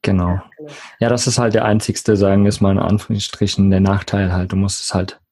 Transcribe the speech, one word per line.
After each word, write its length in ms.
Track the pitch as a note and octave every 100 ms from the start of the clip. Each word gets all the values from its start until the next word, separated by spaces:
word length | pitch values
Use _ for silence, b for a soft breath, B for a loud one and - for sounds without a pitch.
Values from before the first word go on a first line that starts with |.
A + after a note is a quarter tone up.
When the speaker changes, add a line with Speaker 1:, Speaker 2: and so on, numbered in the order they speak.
Speaker 1:
Genau. 260 | - F#2+ F2
Speaker 2:
Ja, 140 | F#2 - -
genau. 120 | D3 B B B
Speaker 1:
Ja, 100 | A#2
das 180 | A#2+ -
ist 100 | B2
halt 140 | A#2
der 120 | G#2+ A2+
einzigste, 500 | G#2+ - - - G#2
sagen 280 | G2 G2
wir 60 | G2+
es 120 | -
mal 100 | G2
in 80 | G2
Anführungsstrichen, 880 | - G#2 - G#2+ - - G2+ - G2
der 100 | F#2+
Nachteil 500 | G2 G2 - G2+ F#2+
halt. 200 | F2+ F#2
Du 40 | F#2+
musst 260 | G2 -
es 120 | -
halt 260 | F#2+ F#2 - _